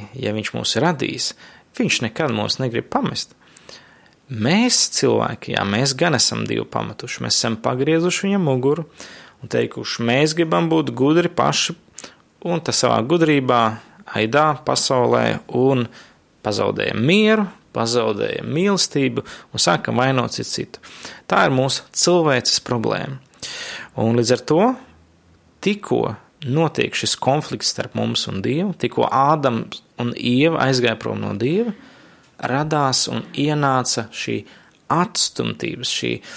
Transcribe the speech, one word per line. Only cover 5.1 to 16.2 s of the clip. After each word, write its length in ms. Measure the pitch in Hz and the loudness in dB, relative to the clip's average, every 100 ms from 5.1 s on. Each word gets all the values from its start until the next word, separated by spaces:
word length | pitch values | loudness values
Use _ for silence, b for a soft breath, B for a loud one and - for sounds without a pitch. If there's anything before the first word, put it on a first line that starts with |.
| 110 113 113 - - | 2 0 -4 -4 -2
jā, 80 | |
mēs 300 | 101 104 139 127 | 0 0 0 2
gan 220 | 170 131 | 2 2
esam 300 | - - 107 | 2 0 -2
Dievu 180 | 113 110 | -4 -4
pametuši, 560 | - 107 107 120 - | -4 -6 -8 -12 -6
mēs 140 | 117 - | -2 0
esam 240 | 117 110 | 0 -2
pagriezuši 640 | 123 127 139 165 175 170 196 | -2 0 2 2 2 -2 0
viņam 200 | 202 165 | 0 2
muguru 380 | 131 131 156 160 B B B B B | 2 2 0 -4 B B B B B
un 80 | 123 | -4
teikuši, 520 | - 120 - 117 - | -2 -2 -4 -8 -4
mēs 300 | 117 127 151 156 | 0 2 2 0
gribam 320 | 165 175 170 | 0 0 2
būt 220 | 160 139 117 | 0 0 0
gudri 320 | 135 165 170 | 2 4 2
paši, 460 | - 135 - - 170 _ - B B _ - 175 | 0 0 0 -2 -6 _ -16 B B _ -10 -4
un 160 | 170 | -4
tas 200 | 160 117 | -2 0
savā 160 | 123 113 117 | 2 2 2
gudrībā 540 | 170 160 147 127 123 113 113 B B - - | 2 4 4 4 4 4 0 B B -8 -2
aidā 320 | 110 139 156 143 - | 2 4 2 0 -2
pasaulē 760 | 131 - 131 123 120 117 110 - 120 | 0 2 2 2 2 2 -2 -4 0
un 280 | 131 135 117 B B B | 2 2 -2 B B B